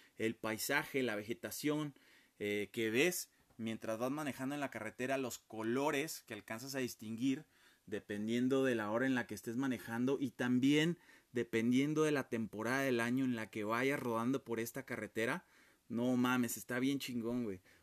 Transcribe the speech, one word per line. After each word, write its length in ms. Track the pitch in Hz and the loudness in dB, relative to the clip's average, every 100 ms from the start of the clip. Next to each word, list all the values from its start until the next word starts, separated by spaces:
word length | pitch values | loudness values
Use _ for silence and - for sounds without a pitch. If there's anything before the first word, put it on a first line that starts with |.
| - - | -20 -2
El 180 | 110 117 | -2 0
paisaje, 680 | 110 110 - 143 151 135 | -4 -2 0 0 0 -2
la 140 | 123 104 | 0 -2
vegetación, 760 | 104 117 107 - 143 151 151 - - - _ - | -4 -8 -8 -4 -2 0 -2 -8 -20 -20 _ -6
eh, 300 | 104 104 101 | -2 -2 -4
que 180 | 120 113 | -2 0
ves 400 | 117 170 175 - _ _ - | 4 2 0 -8 _ _ -8
mientras 420 | 113 113 113 110 | -6 -6 -4 -2
vas 120 | 127 | -2
manejando 440 | 147 147 123 131 147 | -2 -6 -6 -6 -4
en 60 | |
la 100 | 139 | -6
carretera, 460 | 110 107 - 127 135 | -6 -8 -6 -2 -2
los 200 | 123 - | -2 -6
colores 880 | _ 110 110 123 147 139 160 - - | _ -4 0 2 2 0 -2 -6 -10
que 80 | |
alcanzas 400 | 110 - 113 135 | -12 -8 -10 -6
a 60 | 135 | -4
distinguir 640 | 123 - 107 113 135 135 156 _ - _ - | -4 -4 -8 -2 0 0 -4 _ -20 _ -8
dependiendo 800 | 101 - 104 107 120 127 135 | -8 -4 -4 0 2 4 4
de 100 | 135 | 4
la 160 | 117 104 | 2 0
hora 160 | 113 131 | 2 2
en 80 | |
la 140 | 127 113 | 0 -2
que 80 | 104 | -8
estés 220 | - 117 | -6 -2
manejando 600 | 135 117 - 117 127 143 | -2 -2 -4 0 2 2
y 120 | 135 | -2
también 640 | - 123 123 135 147 160 165 - - _ | -2 2 4 6 6 4 0 -8 -20 _
dependiendo 720 | 120 117 113 117 127 143 156 | -4 0 2 4 4 4 2
de 80 | 156 | 2
la 180 | 147 127 | 2 0
temporada 520 | 117 107 104 110 135 | -2 -4 -4 -2 0
del 200 | 139 120 | 2 2
año 240 | 117 127 131 | 2 2 2
en 100 | 117 | 0
la 160 | 107 | -4
que 120 | 113 | -4
vayas 360 | 104 113 131 139 | -2 0 2 0
rodando 440 | 123 113 117 135 | 0 0 2 0
por 160 | - 113 | 0 -2
esta 240 | 117 139 | -2 -6
carretera. 640 | - 113 104 - 113 170 - - - _ - | -8 -6 -6 -2 0 -2 -6 -20 -20 _ -6
No 260 | 113 123 123 | 0 2 4
mames, 420 | 123 127 117 - | 4 4 2 -2
está 220 | - 123 | -4 0
bien 200 | 131 139 | 0 0
chingón, 440 | - 120 113 123 | -2 -4 -2 -2
güey. 160 | 113 92 - - | -4 -6 -12 -20